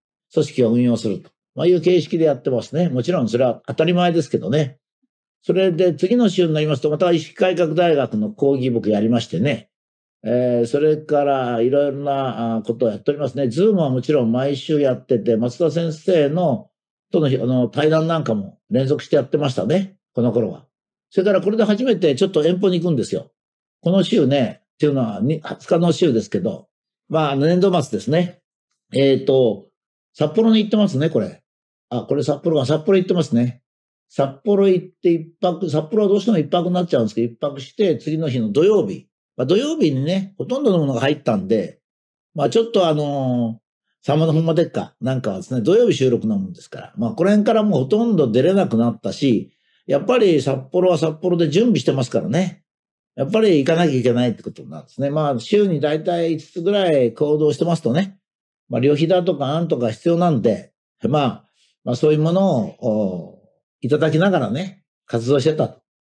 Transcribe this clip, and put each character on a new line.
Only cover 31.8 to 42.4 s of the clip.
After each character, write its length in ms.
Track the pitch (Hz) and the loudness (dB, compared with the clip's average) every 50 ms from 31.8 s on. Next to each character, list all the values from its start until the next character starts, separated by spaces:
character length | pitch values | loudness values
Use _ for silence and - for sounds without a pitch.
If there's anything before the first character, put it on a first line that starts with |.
| _ _ | _ _
あ、 120 | 123 120 | -8 -6
こ 140 | 95 - 135 | -4 -2 -2
れ 80 | 143 131 | -2 -2
札 180 | 139 143 143 | -2 -4 -2
幌 180 | - 170 160 147 | -2 -2 0 0
か。 60 | 127 | 0
札 180 | 127 151 151 156 | 0 -2 0 0
幌 140 | - 196 190 | 2 2 2
行 80 | 185 | 2
っ 20 | 185 | 0
て 60 | 190 | 0
ま 100 | 175 156 | -2 -2
す 100 | - - | 0 0
ね。 280 | 117 120 123 123 - _ _ _ _ _ _ _ _ _ _ | 0 0 -2 -4 -8 _ _ _ _ _ _ _ _ _ _
札 320 | _ - 139 135 - - - | _ -4 -4 -4 -6 -6 -2
幌 240 | 220 202 196 196 196 | 0 2 2 4 2
行 160 | 185 175 156 | 2 0 -2
っ 40 | - | -6
て 240 | - _ - 180 | -10 _ 0 0
一 140 | 170 165 160 - - _ | 0 0 -2 -8 -8 _
泊、 300 | - 180 170 170 196 160 | -4 -4 -2 -4 -4 -4
札 160 | 135 151 156 - | -2 -4 -4 -2
幌 140 | 233 214 214 | -2 0 0
は 60 | 190 | 2
ど 60 | 196 | 2
う 60 | 208 | 0
し 40 | 190 | 0
て 60 | 226 | 0
も 60 | 220 170 | 0 0
一 80 | 151 | 0
泊 220 | - - 175 170 175 | 0 -2 -2 0 0
に 60 | 175 | -2
な 100 | 180 180 | -2 -2
っ 40 | 175 | 0
ち 80 | - | 0
ゃ 40 | 131 | 0
う 40 | 113 | 0
ん 20 | |
で 40 | 107 | -2
す 60 | - | -2
け 100 | - 117 | -2 -4
ど、 20 | 120 | -4
一 120 | 117 - | -4 -6
泊 220 | - 143 139 139 | -8 -8 -6 -8
し 120 | 131 - - | -14 -10 -4
て、 240 | - 214 185 151 113 | -2 0 0 0 -2
次 200 | - 156 156 156 | -4 -6 -4 -4
の 120 | 165 151 | -4 -4
日 100 | 120 131 | -2 -2
の 120 | 110 107 | -2 -2
土 120 | 101 139 165 | 0 2 4
曜 200 | 202 214 202 117 98 | 4 4 2 0 -2
日。 200 | 87 69 - _ _ _ _ _ _ - | -6 -10 -14 _ _ _ _ _ _ -6
ま 60 | 127 | -2
あ、 20 | |
土 100 | 131 165 226 | 0 0 0
曜 200 | 269 294 330 311 | 0 0 -2 0
日 140 | 240 156 | 0 0
に 120 | 135 131 135 | 0 0 -2
ね、 300 | 151 180 196 190 196 - - | -2 -2 -4 -4 -6 -10 -12
ほ 80 | - | -8
と 140 | 139 247 277 | -6 -4 -2
ん 40 | 302 | 0
ど 80 | 240 | 2
の 80 | 190 170 | 2 2
も 60 | 151 139 | 0 0
の 60 | 131 | -2
が 80 | 117 | 0
入 120 | 123 139 147 | 0 0 -2
っ 100 | - - | -2 -2
た 120 | - 113 | -2 -2
ん 120 | 101 90 92 | -2 0 0
で、 320 | 113 107 90 - - _ _ _ _ _ _ _ _ _ _ _ - | -2 -2 -2 -4 -10 _ _ _ _ _ _ _ _ _ _ _ -6
ま 120 | - | -4